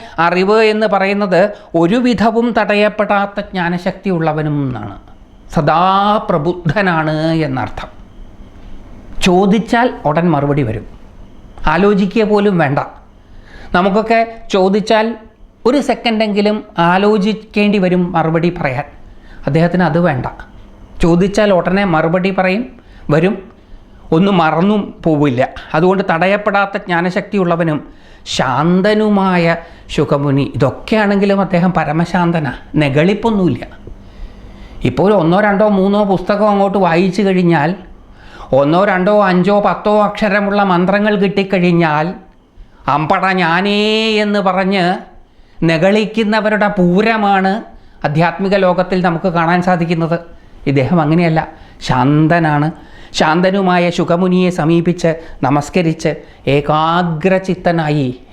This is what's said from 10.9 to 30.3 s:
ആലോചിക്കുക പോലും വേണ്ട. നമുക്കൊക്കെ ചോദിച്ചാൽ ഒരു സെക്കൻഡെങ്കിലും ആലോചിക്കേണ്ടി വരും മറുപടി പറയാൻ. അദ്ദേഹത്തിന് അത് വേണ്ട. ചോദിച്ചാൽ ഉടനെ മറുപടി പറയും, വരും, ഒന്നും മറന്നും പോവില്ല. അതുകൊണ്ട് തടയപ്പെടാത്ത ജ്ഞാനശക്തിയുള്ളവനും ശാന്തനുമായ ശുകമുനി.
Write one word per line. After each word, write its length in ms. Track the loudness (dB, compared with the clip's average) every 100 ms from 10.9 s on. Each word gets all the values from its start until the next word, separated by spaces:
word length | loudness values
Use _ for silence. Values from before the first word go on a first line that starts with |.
| -18 -20 -20 -20 -20 -20 -6 -2
ആലോചിക്കുക 560 | 2 2 2 0 0
പോലും 340 | 0 2 2 2
വേണ്ട. 220 | 0 0 -4 -10 -20 -20 -20 -20 -20 -20 -4 0
നമുക്കൊക്കെ 600 | 2 0 0 0 0 -6 -4
ചോദിച്ചാൽ 640 | 0 2 2 0 0 0 -4 -14 -20 -20 _ 0
ഒരു 160 | 0
സെക്കൻഡെങ്കിലും 800 | 0 -2 -2 0 0 0 0 -2 -6 0
ആലോചിക്കേണ്ടി 1000 | 2 2 2 2 0 -2 -4 0 2 2
വരും 340 | 2 2 0
മറുപടി 380 | 0 0 0 0
പറയാൻ. 340 | -2 -4 -6 -10 -12 -20 -20 -20 -10 -2
അദ്ദേഹത്തിന് 360 | 0 2 2
അത് 160 | 0 2
വേണ്ട. 260 | 0 0 -6 -10 -18 -20 -20 -20 -16 -2
ചോദിച്ചാൽ 520 | 2 2 2 2 2
ഉടനെ 300 | 2 2 0
മറുപടി 460 | 0 0 0 0 -2
പറയും, 380 | 0 2 0 -4 -12 -20 -14 -2
വരും, 280 | 2 2 -2 -10 -20 -20 -20 -20 -16 -2
ഒന്നും 260 | 2 4 4
മറന്നും 580 | 2 2 0 0 -2 -4
പോവില്ല. 460 | -2 2 2 0 -2 -6 -6
അതുകൊണ്ട് 300 | 0 2 2 0
തടയപ്പെടാത്ത 680 | 0 0 0 0 0 0 -4
ജ്ഞാനശക്തിയുള്ളവനും 1120 | -4 -2 -2 -2 -4 -2 0 0 0 -2 -6 -20 -20 -20 -10
ശാന്തനുമായ 1300 | -4 -2 0 2 2 2 2 2 2 2 2 0 -2 -6 -20 -10
ശുകമുനി. 640 | -4 0 0 0